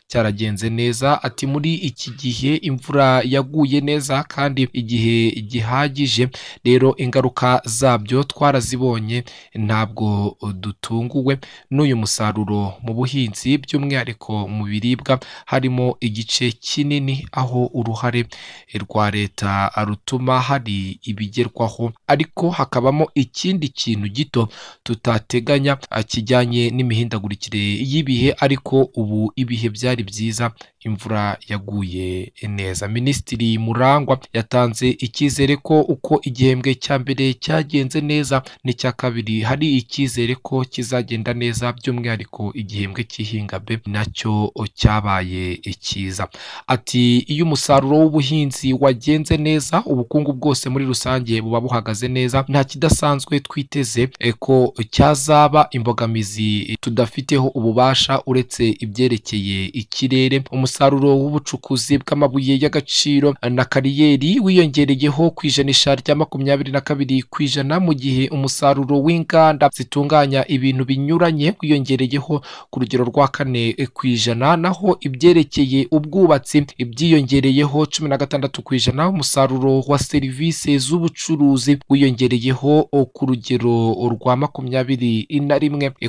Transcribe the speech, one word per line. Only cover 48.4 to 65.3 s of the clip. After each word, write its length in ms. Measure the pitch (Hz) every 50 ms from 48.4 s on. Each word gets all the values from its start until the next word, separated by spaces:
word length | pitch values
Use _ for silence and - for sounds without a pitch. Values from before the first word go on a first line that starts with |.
| 147 135 - - - 131 131
wagenze 640 | 127 143 135 127 113 - 151 151 156 151 - 165
neza, 460 | 151 151 156 156 151 139 - 165 185 233
ubukungu 480 | - 139 123 117 - - 151 147 143 135
bwose 360 | 123 - 147 131 - - 131
muri 160 | 127 139 139
rusange 580 | 131 123 - - 127 131 131 123 113 113 110 110
buba 180 | 113 117 117
buhagaze 480 | 120 127 120 120 107 113 107 104 123 127
neza. 360 | 127 127 127 123 123 135 135 -
Nta 160 | 139 143 135
kidasanzwe 760 | - - 135 165 156 143 - 151 147 143 139 - - 147 139
twiteze, 680 | - - - 147 135 - - 143 131 117 110 117 123 131 - -
eh, 160 | 110 120 - -
ko 360 | - - 135 131 123 120 - - 110 -
cyazaba 800 | - - 147 147 151 139 139 156 151 147 147 143 147 151 147 -
imbogamizi 1080 | - 123 110 120 113 117 117 113 113 113 104 101 104 110 107 107 104 104 - - 110 -
tudafiteho 680 | - 117 117 127 120 113 - 143 131 - 147 135 131 135
ububasha, 760 | - 131 113 113 107 120 127 131 131 - - - 135 131 -
uretse 500 | 135 123 127 123 - - - 120 110 104 -
ibyerekeye 840 | 117 107 101 120 127 123 120 101 - - - 104 98 98 98 98 95
ikirere." 760 | 90 - 120 104 - - - 135 123 131 131 131 131 135 139 135 -
Umusaruro 640 | - 131 131 131 - - 143 139 139 135 139 143 139 139
w'ubucukuzi 800 | 139 147 147 147 - - - 131 - - 131 123 - - 143 139
bw'amabuye 600 | - - 147 147 147 135 127 139 135 135 139 131 147
y'agaciro 720 | 147 147 151 - - - - - 147 143 143 143 143 135 - - 120
na 140 | 123 123 123
kariyeri 760 | - - 139 131 135 139 143 151 151 143 139 139 165 208 269
wiyongereyeho 920 | 196 190 185 180 165 151 131 147 143 139 139 131 143 147 135 147 170 165